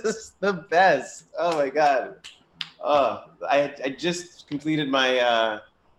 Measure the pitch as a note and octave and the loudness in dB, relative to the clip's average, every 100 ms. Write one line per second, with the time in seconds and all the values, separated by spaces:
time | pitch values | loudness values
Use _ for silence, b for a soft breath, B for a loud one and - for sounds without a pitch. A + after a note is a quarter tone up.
0 | G#3+ A3 - _ G3 F#3 - D#3+ F#3+ C#3 | -2 -6 -10 _ -4 -4 0 4 4 4
1 | - - - - E3+ D#3+ C#3 D3 D3 C3 | -2 -16 -14 -4 -2 0 0 2 2 2
2 | G2+ - - - _ - - - - C#3+ | -2 -10 -20 -20 _ -14 -14 -8 0 2
3 | B2 G2+ - _ E2+ C#3 C#3+ - C3 C3 | 2 -2 -12 _ 0 0 0 -4 -8 -4
4 | E3+ F3 - - - C#3+ D#3 D#3 C#3 C3+ | -4 -4 -8 -20 -12 -8 -4 -2 0 2
5 | C3 B2+ A#2+ A#2 A2+ G#2+ - _ _ | 2 2 2 2 0 -4 -12 _ _